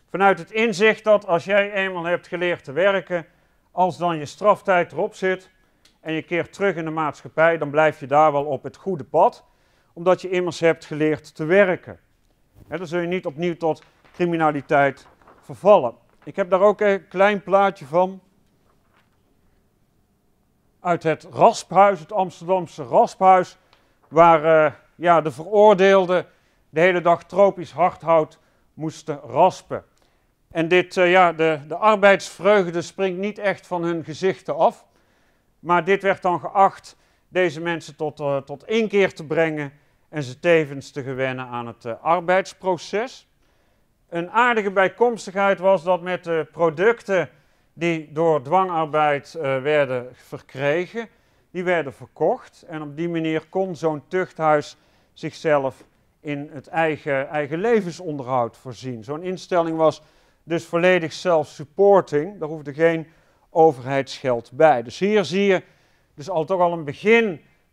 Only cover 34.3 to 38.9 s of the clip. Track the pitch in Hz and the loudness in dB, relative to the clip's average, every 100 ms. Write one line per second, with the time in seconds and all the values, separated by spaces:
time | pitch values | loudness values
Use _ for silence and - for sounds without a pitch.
34.3 | - - 147 190 - _ _ _ _ _ | -4 -8 0 0 0 _ _ _ _ _
35.3 | _ _ _ 156 175 165 196 190 180 185 | _ _ _ -2 0 2 0 0 -2 -2
36.3 | 170 165 - 196 - - - _ _ _ | -4 -2 2 2 2 -14 -20 _ _ _
37.3 | 170 180 147 170 170 156 143 156 143 147 | -2 -2 -2 -6 -6 -8 -8 -8 -6 -4
38.3 | 139 - 139 - 220 220 | -4 -6 -14 -6 -4 0